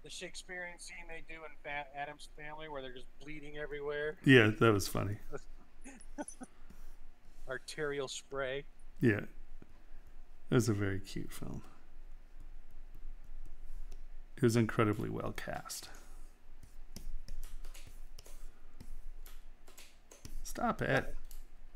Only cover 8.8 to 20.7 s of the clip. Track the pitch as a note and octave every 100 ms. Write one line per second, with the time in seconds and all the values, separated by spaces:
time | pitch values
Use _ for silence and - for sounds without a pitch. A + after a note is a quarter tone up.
8.8 | - - B2+ G#2 - - - - - -
9.8 | - - - - - - - C3+ A2+ G#2
10.8 | G2+ G2 - - - - - - - -
11.8 | - - - - - - - - - -
12.8 | - - - - - - - - - -
13.8 | - - - - - - B2 A#2 A2+ -
14.8 | G#2+ G#2 A2 A2 A2 G#2+ - - - -
15.8 | - - - - - - - - - -
16.8 | - - - - - - - - - -
17.8 | - - - - - - - - - -
18.8 | - - - - - - - - - -
19.8 | - - - - - - - - A#3+